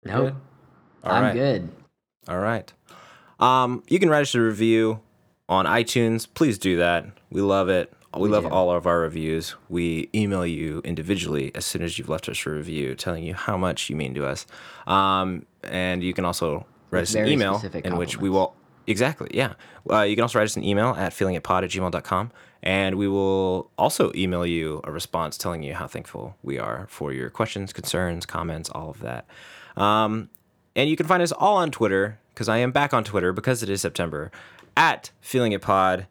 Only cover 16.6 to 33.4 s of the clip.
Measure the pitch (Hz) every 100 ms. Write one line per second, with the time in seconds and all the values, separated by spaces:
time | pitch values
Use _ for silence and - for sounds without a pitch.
16.6 | - _ _ 90 87 107 107 147 98 101
17.6 | 104 - 92 87 85 - 98 95 92 -
18.6 | _ _ - 101 127 156 - - 131 90
19.6 | - - - 107 101 107 117 120 107 -
20.6 | - 101 117 110 90 - 95 87 - 92
21.6 | 90 95 92 85 - 95 113 - - _
22.6 | - 95 95 95 101 98 98 95 92 92
23.6 | - - 104 - - - 92 90 87 85
24.6 | 78 76 - 78 - 85 80 - 95 85
25.6 | 69 71 - - - - - 95 - 67
26.6 | 55 60 95 - 73 65 60 - 113 101
27.6 | 95 - - 85 90 85 - 82 85 80
28.6 | 80 - 160 - - 60 - - - -
29.6 | - - 101 107 110 110 - - _ _
30.6 | _ - 143 156 165 180 175 - 190 208
31.6 | 165 - 110 95 104 110 _ - 110 113
32.6 | 123 135 143 123 107 101 90 92